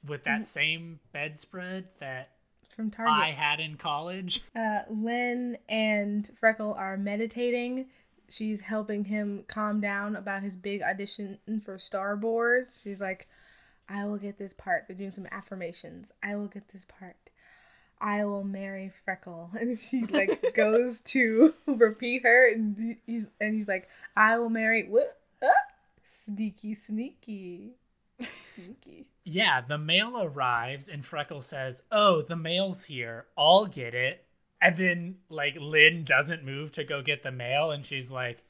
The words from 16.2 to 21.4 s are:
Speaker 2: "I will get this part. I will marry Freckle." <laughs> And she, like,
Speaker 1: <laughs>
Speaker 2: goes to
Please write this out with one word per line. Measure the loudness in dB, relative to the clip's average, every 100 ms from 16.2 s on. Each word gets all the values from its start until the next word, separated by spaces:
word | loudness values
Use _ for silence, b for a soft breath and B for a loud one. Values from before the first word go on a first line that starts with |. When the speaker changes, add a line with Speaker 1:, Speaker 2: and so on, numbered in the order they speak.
Speaker 2:
"I | -6 -6
will | -6
get | -10 -18
this | -20 -20
part. | -20 -20 -20 _ _ b b b b b b
I | -2 0 0
will | -2
marry | -4 -6 -8 -8 -10 -10 -8
Freckle." | -8 -8 -14 -12
<laughs> | -4
And | -4 -4
she, | -2 -2 2
like, | 2 4 2 2
Speaker 1:
<laughs> | 4
Speaker 2:
goes | 6 6 4 -2
to | -2 2 4 8